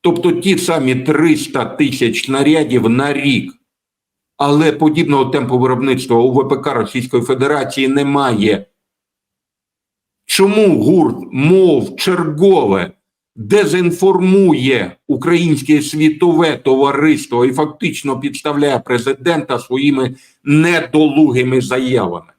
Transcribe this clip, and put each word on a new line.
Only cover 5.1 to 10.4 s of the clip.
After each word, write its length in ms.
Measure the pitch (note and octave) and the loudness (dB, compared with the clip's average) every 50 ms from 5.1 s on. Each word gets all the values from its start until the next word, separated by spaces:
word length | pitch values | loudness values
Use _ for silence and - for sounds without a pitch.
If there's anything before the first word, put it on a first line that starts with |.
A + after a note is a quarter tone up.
| C#3+ C#3 B2+ | 2 0 2
темпу 340 | B2 - C#3+ B2 A#2+ B2+ B2 | 2 0 0 0 0 0 0
виробництва 580 | B2 B2+ B2+ A#2+ C3+ C3+ B2+ B2+ - - A#2+ | 2 0 0 0 0 -2 -2 -2 0 0 2
у 160 | A#2 A#2+ C3 B2 | 2 2 2 2
В 160 | C#3 C3+ B2+ | 0 0 0
П 80 | C#3 | -4
К 160 | - - D3 C#3+ | -2 -2 -4 -4
Російської 500 | A#2+ G#2 - - B2+ A#2+ - - A#2+ A#2+ | -4 -4 -4 -6 -8 -6 -2 -2 -2 0
Федерації 640 | - C3 B2 C3+ C#3 D3+ C#3 C3 - - C#3 C3+ | -2 -2 -2 0 -2 0 -2 -4 -6 -4 -4 -2
немає. 800 | C3 C3+ C#3+ C#3+ C#3 C#3+ C#3+ C#3 B2+ A2+ G2+ G2+ G#2+ G2 F#2+ - _ _ _ _ _ _ _ _ _ _ _ _ _ _ _ _ _ _ _ _ _ _ _ _ _ _ _ _ _ _ _ _ | 0 0 0 -2 0 -2 0 0 0 0 0 0 0 0 -2 -6 _ _ _ _ _ _ _ _ _ _ _ _ _ _ _ _ _ _ _ _ _ _ _ _ _ _ _ _ _ _ _ _
Чому 580 | - - - | -6 0 2